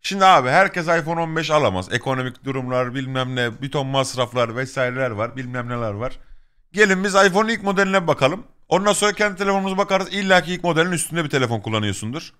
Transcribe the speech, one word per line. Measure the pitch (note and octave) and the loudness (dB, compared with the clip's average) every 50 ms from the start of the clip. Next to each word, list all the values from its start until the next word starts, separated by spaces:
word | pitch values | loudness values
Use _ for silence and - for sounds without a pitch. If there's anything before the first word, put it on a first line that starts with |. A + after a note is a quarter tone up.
Şimdi | _ - F#3+ G3 F#3+ | _ -6 0 4 6
abi | F#3+ F#3 D#3+ C3 B2 | 8 8 8 6 4
herkes | C3+ F3 G3 G3 F#3+ F#3 E3+ D#3+ | 4 4 4 4 2 -4 0 0
iPhone | E3+ E3 D#3+ D3+ E3+ E3 | 0 0 0 -2 -4 -4
on | E3+ D#3+ D#3+ | -4 -4 -4
beş | D#3+ D#3+ D3 | -4 -2 2
alamaz. | D#3 D3+ D3 A2+ F#2+ F#2 F#2 - F#2 | 2 2 2 2 0 -2 -6 -4 -4
Ekonomik | - - C#3 C3 C3 B2+ B2+ B2 - - | -4 -2 -2 -4 -4 -4 -6 -8 -10 -10
durumlar | C3 C3+ C3+ B2+ B2 B2+ B2+ B2+ B2 A#2+ | -8 -6 -6 -6 -4 -2 -2 -2 -2 -4
bilmem | C3+ C3+ B2+ C3 C3 C3 B2+ C3 | -8 -8 -6 -4 -6 -4 -4 -2
ne, | B2+ B2 A#2+ A2+ - C3+ | -2 -2 -2 -4 -6 -10
bir | C#3 | -6
ton | - D3+ C#3 | -4 -4 -4
masraflar | C3+ C3+ C3+ C3 B2+ - B2+ B2+ A2+ - B2+ A#2+ A2+ A2 | -2 -2 -2 -2 -2 -2 -4 -4 -2 0 0 0 0 0
vesaireler | A#2+ C3 B2+ - C#3+ C3 B2 B2 B2+ C3+ B2 | -6 -6 -6 -4 -2 -2 -2 -2 -2 -4 -4
var, | A2+ G2+ A2 A#2+ B2 | -2 -4 -4 -6 -6
bilmem | C3 C3 B2 B2 B2+ A#2+ A#2+ | -10 -12 -8 -8 -8 -6 -6
neler | B2 A#2+ A#2 A2 G2+ | -6 -4 -4 -4 -4
var. | G2+ A2+ - - - - - - - - _ _ _ _ _ _ | -6 -6 -8 -8 -12 -16 -20 -20 -20 -20 _ _ _ _ _ _
Gelin | F#3+ G#3+ G3+ F#3+ F#3 F#3+ | 2 4 4 4 2 0
biz | G#3 F#3 | 2 4
iPhone'un | G3 F#3+ G3 F3 G3 A3 A3 | 6 6 6 6 4 2 2
ilk | A#3 G#3+ G3+ | 0 -2 -2
modeline | G3 G3 F3+ G3 F#3+ F#3+ G3 F3+ | -2 2 2 2 2 2 0 2
bakalım. | D#3+ C#3+ - C#3 C3 E3 G#3 - - - _ _ _ | 2 0 2 2 0 0 0 -10 -18 -20 _ _ _
Ondan | - F3+ G3 G#3 G3+ | 0 2 2 2 2
sonra | - G#3 G#3 G3+ | 2 2 0 0
kendi | - G#3 G#3 G3 | 0 -2 -2 0
telefonumuza | E3+ G3+ G3 G3 G3 F#3+ F#3+ F#3+ F#3+ | -2 -2 0 0 0 0 -2 0 -2
bakarız. | G3+ G3 F#3+ F#3+ F#3+ F3 F3+ | 0 0 0 0 0 -2 -4
İlla | G3 G3+ F#3+ F#3+ F3+ E3 | -4 2 4 4 4 4
ki | D#3+ F3+ | 2 -6
ilk | F3+ F3+ | -4 -2
modelin | F3 E3 D3+ E3 F3+ F3+ | 0 2 2 2 2 0
üstünde | D#3 - - D#3 E3+ E3 | -4 -4 -4 -4 -4 -4
bir | C#3+ | 0
telefon | - C#3 C3 A2+ A#2 A2 | 0 0 0 0 -2 -4
kullanıyorsundur. | G2 A2+ A2 A2 G#2+ G#2 G2 F#2+ - G#2+ B2 D#3+ E3 - _ _ | -4 -4 -4 -2 -2 -2 -4 -4 -6 -8 -10 -10 -12 -14 _ _